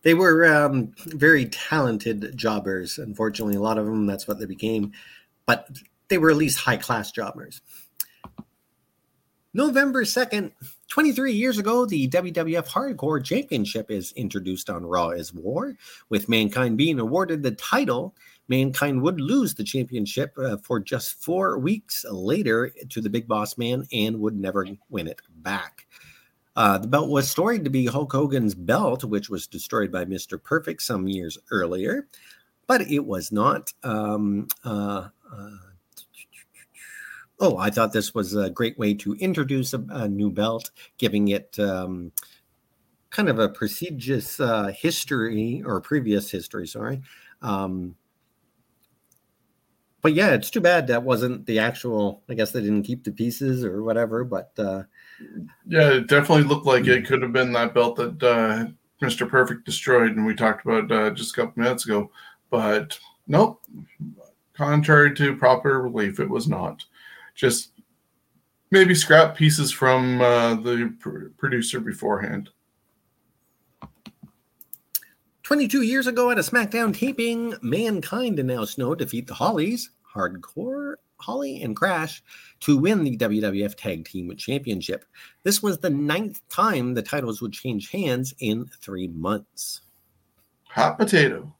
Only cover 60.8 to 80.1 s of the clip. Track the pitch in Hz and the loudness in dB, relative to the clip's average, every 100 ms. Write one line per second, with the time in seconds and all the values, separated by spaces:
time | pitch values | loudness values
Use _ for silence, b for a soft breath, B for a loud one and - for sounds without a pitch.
60.8 | 107 110 107 - - - 117 - 120 120 | 2 2 2 -2 -8 -4 -4 0 0 0
61.8 | 113 104 101 B B B _ 120 110 107 | 0 -2 -2 B B B _ -2 2 0
62.8 | 151 - b b - 147 226 - - - | -2 -14 b b 0 4 4 0 -20 -20
63.8 | - _ - - - _ _ - 147 151 | -20 _ -16 -16 -20 _ _ -6 2 2
64.8 | 151 147 147 143 143 - 127 127 139 135 | 8 8 8 6 0 4 6 6 4 0
65.8 | 127 117 101 98 - 120 120 95 87 - | 0 -2 -2 -2 -2 -2 -2 -2 -4 -8
66.8 | - B B B B - 131 117 - _ | -20 B B B B 0 0 0 -6 _
67.8 | _ _ _ _ _ _ _ _ _ 190 | _ _ _ _ _ _ _ _ _ 6
68.8 | 185 170 - 156 156 - 156 151 139 - | 8 6 8 8 8 6 4 4 -2 2
69.8 | 131 131 127 123 123 120 117 113 117 120 | 4 4 4 4 6 6 4 2 0 0
70.8 | 117 - - 78 - _ 139 123 117 127 | -2 -6 -12 -10 -14 _ -2 -2 -2 -4
71.8 | 113 101 113 101 104 104 101 _ _ _ | -6 -6 -2 -2 -2 -6 -10 _ _ _
72.8 | _ _ _ _ _ _ _ _ _ _ | _ _ _ _ _ _ _ _ _ _
73.8 | - _ - _ - _ _ _ - - | -20 _ -20 _ -20 _ _ _ -20 -20
74.8 | _ - B B _ _ - 294 247 277 | _ -12 B B _ _ 0 2 4 2
75.8 | 226 262 254 233 247 226 165 240 208 226 | 2 2 0 2 2 2 2 0 0 0
76.8 | 226 - 254 269 233 233 233 - 120 160 | 0 0 -2 0 -2 -2 -4 -6 -2 0
77.8 | 226 202 - 220 247 170 127 123 107 - | 0 -2 -4 -4 -2 -2 -2 -2 -4 -4
78.8 | 123 165 123 113 123 98 165 202 170 233 | -4 -2 -4 -6 -8 -2 0 2 0 -2
79.8 | - _ _ | -8 _ _